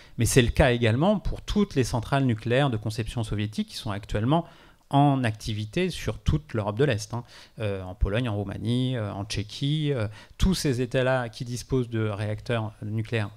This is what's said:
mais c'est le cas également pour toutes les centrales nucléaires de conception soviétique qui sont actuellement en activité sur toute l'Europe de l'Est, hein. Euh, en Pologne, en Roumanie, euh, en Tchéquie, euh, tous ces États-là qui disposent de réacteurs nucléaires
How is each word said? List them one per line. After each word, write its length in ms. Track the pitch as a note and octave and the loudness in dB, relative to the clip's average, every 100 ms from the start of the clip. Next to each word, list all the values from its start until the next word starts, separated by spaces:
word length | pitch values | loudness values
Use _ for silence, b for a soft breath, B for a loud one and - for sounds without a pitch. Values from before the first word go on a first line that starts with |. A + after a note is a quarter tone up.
| B - | B -2
mais 80 | A2+ | 4
c'est 160 | G3+ | 6
le 80 | - | 6
cas 220 | - C#3 | 6 4
également 480 | A#2+ A2+ A#2+ F#3 G3+ | 4 4 4 4 2
pour 220 | - - | 0 -4
toutes 340 | - G#3 G3+ C#3 | -2 0 2 2
les 80 | |
centrales 400 | A#2 A#2+ - C#3 | 0 -2 0 2
nucléaires 440 | C3 A2 A2+ B2+ C#3+ | 2 0 2 2 2
de 80 | A2 | 0
conception 460 | A2 G#2+ A2 A#2+ | -2 -4 -4 -4
soviétique 460 | G#2+ G#2 G#2 G#3+ G#3+ | -2 -2 -2 -4 -6
qui 80 | - | -6
sont 160 | A2+ | -6
actuellement 540 | G2+ - G#2+ A#2+ E3 E3 B B B - | -6 -4 -2 2 2 0 B B B 0
en 320 | C#3+ C#3+ C3+ | 4 4 4
activité 680 | A#2+ G#2+ A#2 G#2+ G#2+ E3+ F#3 | 0 -2 -4 -6 -4 -2 -2
sur 280 | - A#2+ - | -2 -6 -2
toute 360 | - D3 - | 0 0 0
l'Europe 220 | A2 G2+ G#2 | -4 -2 0
de 80 | |
l'Est, 300 | D3 G#2 - | 2 0 -4
hein. 80 | A#2+ B B B - | -8 B B B -6
Euh, 240 | G#2+ F#2+ | -4 -4
en 100 | F#2 | -8
Pologne, 340 | F#2+ G2 A2 B2 | -2 0 0 0
en 60 | |
Roumanie, 600 | G#2 G2 - A2 B2 B2+ B2 | -2 -4 -4 -2 0 0 -2
euh, 160 | G#2 | -4
en 120 | G2 | -6
Tchéquie, 680 | G#2+ G#2 G#2 - C#3 D#3 D3 | -6 -6 -8 -6 -2 -2 -2
euh, 160 | C3 G#2 B B - | -2 -4 B B 0
tous 180 | F#3+ | 2
ces 260 | F3+ D3+ A#2+ | 2 0 0
États-là 480 | B2 C3+ B2+ C3 A#2 | 0 2 2 2 -2
qui 160 | - | -8
disposent 440 | A#2+ A#2+ - C3 A#2 | -8 -8 -2 -2 0
de 200 | A2+ G#2+ | -2 -2
réacteurs 640 | G2+ G#2+ G#2+ - A#2 G#2+ - | -2 -4 -4 -4 -4 -4 -8
nucléaires 480 | G#2+ A2 A2 A#2 G#2 | -6 -4 -2 -2 -2